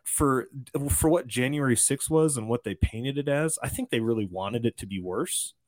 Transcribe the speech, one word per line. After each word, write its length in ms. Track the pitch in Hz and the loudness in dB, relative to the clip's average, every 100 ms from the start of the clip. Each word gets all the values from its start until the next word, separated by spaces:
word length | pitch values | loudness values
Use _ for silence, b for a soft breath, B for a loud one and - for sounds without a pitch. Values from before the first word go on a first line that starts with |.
for, 440 | - - 147 131 - 139 123 143 143 | -4 0 2 2 -2 -10 -8 -4 0
for 220 | - 160 | 2 4
what 160 | 170 127 | 4 2
January 480 | 120 127 147 135 117 | 0 0 2 2 4
sixth 320 | - 139 - | 2 0 2
was 280 | 156 156 135 | 4 4 2
and 120 | 110 | -2
what 140 | 120 | -2
they 140 | 107 98 | -2 0
painted 420 | - 113 127 139 | 0 0 -4 -4
it 80 | 143 | 0
as. 320 | 143 160 - | 0 0 -2
I 80 | 131 | -6
think 220 | - 254 | -6 -2
they 80 | 120 | 0
really 280 | 113 113 101 | 2 0 0
wanted 380 | 90 98 117 | -4 -4 0
it 120 | 117 - | -2 -2
to 100 | 101 | -8
be 140 | 95 | -8
worse. 540 | 90 92 180 - - - | -4 -4 -4 -4 -6 -12